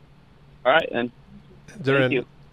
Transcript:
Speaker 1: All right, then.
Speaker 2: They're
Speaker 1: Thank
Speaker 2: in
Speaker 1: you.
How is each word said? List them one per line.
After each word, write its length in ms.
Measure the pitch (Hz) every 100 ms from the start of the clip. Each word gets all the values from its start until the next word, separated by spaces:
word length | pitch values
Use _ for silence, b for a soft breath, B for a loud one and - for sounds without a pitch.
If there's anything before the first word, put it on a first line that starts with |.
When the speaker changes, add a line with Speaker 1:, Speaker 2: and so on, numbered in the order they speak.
| - - - - - - 123
Speaker 1:
All 60 |
right, 160 | 151 -
then. 200 | - 120 - - - - - - -
Speaker 2:
They're 220 | 135 139
Speaker 1:
Thank 60 | 131
Speaker 2:
in 60 |
Speaker 1:
you. 140 | 127 120 - -